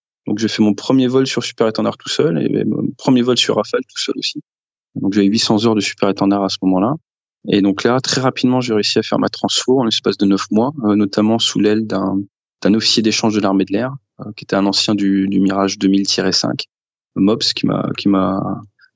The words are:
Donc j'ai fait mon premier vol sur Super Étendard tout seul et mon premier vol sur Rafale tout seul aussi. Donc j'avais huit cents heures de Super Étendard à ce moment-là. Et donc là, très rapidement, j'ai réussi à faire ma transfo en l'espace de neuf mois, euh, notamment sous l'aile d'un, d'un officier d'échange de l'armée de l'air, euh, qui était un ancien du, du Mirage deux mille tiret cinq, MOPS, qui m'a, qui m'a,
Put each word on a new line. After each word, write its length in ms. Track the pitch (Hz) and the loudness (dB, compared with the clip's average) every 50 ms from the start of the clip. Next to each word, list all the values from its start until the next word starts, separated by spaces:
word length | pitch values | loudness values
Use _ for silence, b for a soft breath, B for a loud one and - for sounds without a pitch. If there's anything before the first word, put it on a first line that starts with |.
| _ _ _ _ - | _ _ _ _ -6
Donc 120 | - 107 | -6 -4
j'ai 120 | 104 110 107 | -2 -2 -2
fait 120 | - - | 0 2
mon 120 | 110 104 101 | 2 2 2
premier 340 | - - - 135 135 127 | -2 -2 0 2 2 2
vol 200 | 123 127 135 135 | 2 2 2 0
sur 180 | 131 - 120 - | 0 -2 -6 -6
Super 240 | - - - 120 113 | -6 -4 -2 -2 0
Étendard 280 | 110 - 107 104 - | 0 -2 -2 -4 -4
tout 120 | - - - | -6 -8 -6
seul 340 | - - 139 160 170 156 - | -2 0 0 0 0 0 -2
et 220 | - - 107 107 | -2 -2 0 -2
mon 240 | 110 - - - - - | -2 -2 -2 -4 -4 -6
premier 240 | - - 139 127 123 | -4 0 2 2 2
vol 160 | 120 127 123 | 4 2 2
sur 180 | 113 - - 110 | 0 0 0 0
Rafale 260 | 110 104 - - 127 131 | 0 0 -2 -4 -6 -6
tout 140 | _ - - | _ -10 -8
seul 140 | - - - | -6 -6 -6
aussi. 240 | - - - - 302 - _ _ _ _ _ _ _ _ _ - | -6 -6 -6 -8 -8 -14 _ _ _ _ _ _ _ _ _ -8
Donc 180 | - - 98 98 | -4 -2 0 2
j'avais 140 | 107 101 | 2 2
huit 120 | 98 107 117 | 2 2 0
cents 260 | - - 113 104 113 | 0 2 0 2 2
heures 100 | 117 110 | 2 2
de 40 | 104 | 2
Super 300 | 95 - - - 101 98 | 0 -2 -2 -2 -2 -2
Étendard 340 | 95 - 101 98 101 101 98 | 0 2 2 2 2 2 0
à 60 | 95 | -2
ce 80 | - - 95 | -2 0 0
moment-là. 320 | 92 92 92 98 120 147 165 _ _ _ _ _ _ _ _ - - | 2 2 2 0 0 -2 -6 _ _ _ _ _ _ _ _ -4 0
Et 120 | - 101 | 0 2
donc 220 | 98 101 95 - - | 2 2 0 0 0
là, 180 | 120 123 131 | 0 0 0
très 180 | - - - 135 | 0 -2 -2 0
rapidement, 400 | 131 131 - - - 127 127 127 | 0 -2 -2 0 0 2 2 2
j'ai 140 | 123 123 110 | 0 0 0
réussi 260 | 104 101 - - 113 | 0 0 0 0 -2
à 40 | 110 | 0
faire 160 | - - - | 0 -2 0
ma 100 | 104 104 | 0 -2
transfo 500 | - - - 101 - - - - 131 135 | -2 -2 -4 -2 -2 -2 0 2 2 2
en 60 | 120 | 2
l'espace 320 | 113 - - - 107 98 | 0 -2 -2 -2 -2 0
de 80 | - 104 | 0 2
neuf 260 | 98 101 95 - - | 2 2 0 0 0
mois, 220 | 104 107 120 139 160 147 113 | 0 0 0 0 -2 -2 0
euh, 120 | 104 101 | 0 2
notamment 440 | 104 104 98 - 107 104 107 113 117 | 2 0 0 0 0 2 2 2 0
sous 200 | - - - 107 | 0 -2 0 2
l'aile 280 | 101 104 110 110 110 | 2 2 2 0 -2
d'un, 320 | 107 101 95 95 95 98 98 101 - _ _ _ _ _ - | -2 -4 -4 -2 -2 -2 -4 -6 -8 _ _ _ _ _ -2
d'un 120 | - 98 104 | 0 2 2
officier 280 | 113 - - - 120 | 2 2 0 0 2
d'échange 320 | 110 110 104 - - 110 104 | 2 2 0 2 0 0 0
de 40 | 104 | 2
l'armée 240 | 101 98 98 95 95 | 0 2 2 2 0
de 80 | 95 | 0
l'air, 240 | 98 107 123 131 135 - _ _ _ - | -2 -4 -4 -4 -8 -12 _ _ _ -16
euh, 120 | 101 104 110 | -14 -14 -14
qui 80 | - - | -12 -6
était 140 | - - | -2 0
un 80 | 98 98 | 0 2
ancien 300 | 101 98 - - - 107 | 2 0 0 0 0 0
du, 340 | 101 101 98 98 98 95 98 | 0 2 2 2 2 2 2
du 100 | 98 95 | 2 2
Mirage 380 | 95 95 95 98 98 98 95 | 2 2 2 0 0 -2 -2
deux 100 | - 101 | 0 0
mille 180 | 98 98 98 98 | 2 2 2 0
tiret 280 | - - 98 95 95 92 | 0 -2 0 0 0 0
cinq, 320 | - - - - - - _ _ _ _ _ _ _ _ _ - | -2 -2 -2 -4 -6 -8 _ _ _ _ _ _ _ _ _ -2
MOPS, 380 | 90 95 101 113 - - - - | 2 2 2 2 2 -2 -4 -4
qui 120 | - - | -2 -2
m'a, 240 | - - - - - - | -2 0 0 -2 -4 -4
qui 120 | - - 101 | -2 0 2
m'a, 520 | 98 95 92 92 95 98 101 98 98 98 107 - _ b b b b | 2 2 2 0 -2 -4 -4 -6 -8 -8 -12 -18 _ b b b b